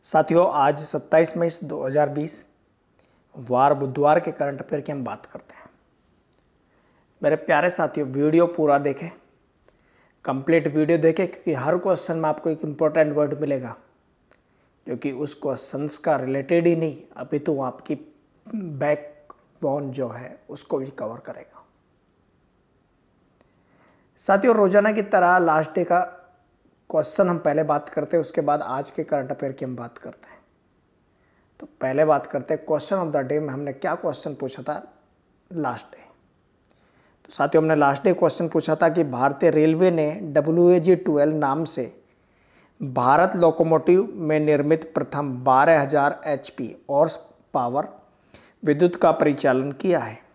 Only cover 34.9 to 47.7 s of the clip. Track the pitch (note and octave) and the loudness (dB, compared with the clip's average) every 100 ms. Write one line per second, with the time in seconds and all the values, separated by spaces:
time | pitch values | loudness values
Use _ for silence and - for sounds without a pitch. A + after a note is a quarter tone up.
34.9 | _ _ _ _ _ _ F3 C#3 A2+ - | _ _ _ _ _ _ -6 -6 -6 -14
35.9 | - - _ _ _ _ _ _ _ _ | -20 -20 _ _ _ _ _ _ _ _
36.9 | _ _ _ - - C#3+ D#3+ D#3+ D3+ C#3+ | _ _ _ -20 -4 2 2 4 4 2
37.9 | C#3 F#3+ F3 E3+ - E3 E3 D#3+ D#3 E3+ | 2 0 2 0 0 -2 -2 -2 2 2
38.9 | E3 D3+ B2 C3+ C#3 E3+ D#3 D#3 D#3+ F#3 | 2 -2 0 -2 0 0 2 2 4 2
39.9 | E3 D3+ F3 E3+ D3 D3 E3+ F3 F3+ E3 | 2 -2 -4 -2 -2 2 4 6 6 4
40.9 | F3+ F#3 D3 D3 D#3 C#3+ C#3+ D#3+ - A2 | 2 2 2 2 2 -2 -2 -4 -6 -10
41.9 | - _ _ _ _ _ _ _ _ C#3 | -12 _ _ _ _ _ _ _ _ -8
42.9 | B2+ B2 D3 F#3+ F#3+ E3+ D#3+ E3 D#3+ - | 0 4 4 4 4 2 4 2 2 4
43.9 | F#3 A3 G#3 D#3 D3+ D3+ D3 C#3+ D#3+ - | 4 2 -6 0 2 4 2 2 0 0
44.9 | - C#3 D3 C#3+ B2 C3 C3 D3+ D#3+ C#3 | -6 -4 -6 -6 -2 2 4 6 4 2
45.9 | C#3+ C#3+ C#3+ D#3 C3+ - - A2+ - - | 2 0 -2 -6 -6 -8 -10 -12 -12 -4
46.9 | C#3+ D#3+ - - _ _ D3 B2 | 2 2 0 -20 _ _ -4 -2